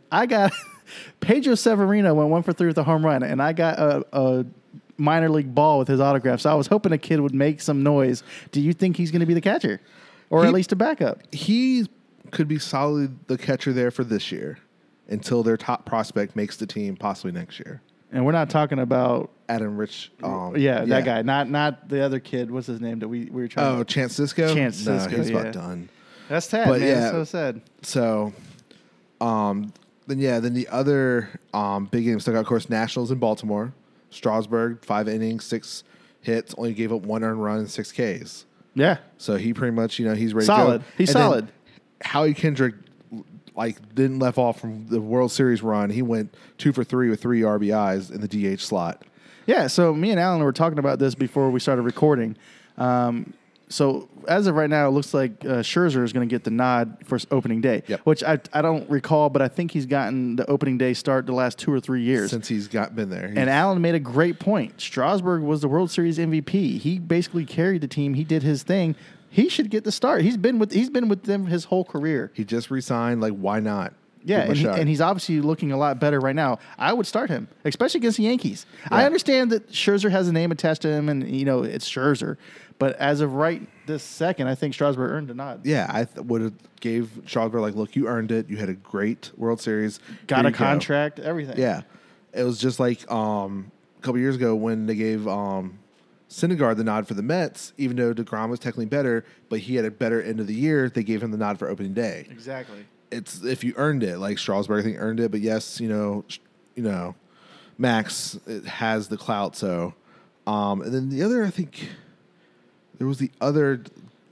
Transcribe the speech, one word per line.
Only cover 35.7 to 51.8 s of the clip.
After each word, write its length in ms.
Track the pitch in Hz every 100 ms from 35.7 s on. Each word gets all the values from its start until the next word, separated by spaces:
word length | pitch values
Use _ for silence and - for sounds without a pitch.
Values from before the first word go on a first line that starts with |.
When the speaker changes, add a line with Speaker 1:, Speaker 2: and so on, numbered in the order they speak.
| - - - _ _
Speaker 2:
hits, 320 | - 113 - -
only 160 | 117
gave 180 | 107 113
up 80 | 110
one 220 | 101 110
earned 200 | 113 110
run 160 | 104 107
and 100 | 104
six 220 | - 104
Ks. 540 | - 117 87 - - - _ _ 123
Speaker 1:
Yeah. 220 | 156 165 - _
Speaker 2:
So 200 | - 101
he 160 | 110
pretty 180 | 113 123 113
much, 220 | 113 -
you 60 | 113
know, 60 |
he's 200 | 107 113
ready 120 | 110 107
Speaker 1:
Solid. 340 | 202 123 120
Speaker 2:
to 40 | -
go. 60 | -
Speaker 1:
He's 120 | 185
Speaker 2:
And 60 | 247
then 80 |
Speaker 1:
solid. 280 | 226 127 110 - _ - _ _
Speaker 2:
Howie 320 | - 147 156
Kendrick, 420 | 151 160 131 127 104 - _ - 113 - - - -
like, 380 | 113 - 107 113
didn't 240 | 135 131
let 180 | 127 127
off 220 | 120 113
from 280 | 113 110 113
the 120 | 113
World 320 | 107 123 123
Series 300 | - 131 117
run. 260 | 110 104 101
He 120 | 110
went 340 | 123 113 107 - - _
two 160 | 151
for 100 | 135
three 260 | 113 127 123
with 120 | 107
three 220 | 120 120
R 140 | 110 104
B 100 | 104
Is 400 | 107 101 95 87
in 100 | 104
the 60 | 107
D 180 | 104 98
H 180 | 95 -
slot. 380 | 98 85 - - _ - - -
Speaker 1:
Yeah, 220 | 320 139
so 260 | - 170
me 180 | 156 202
and 80 | 190
Alan 220 | 185 170
were 80 | 143
talking 260 | 131 165 151
about 200 | 139 135
this 160 | 135 123
before 340 | 131 139 135
we 80 | 127
started 220 | 147 127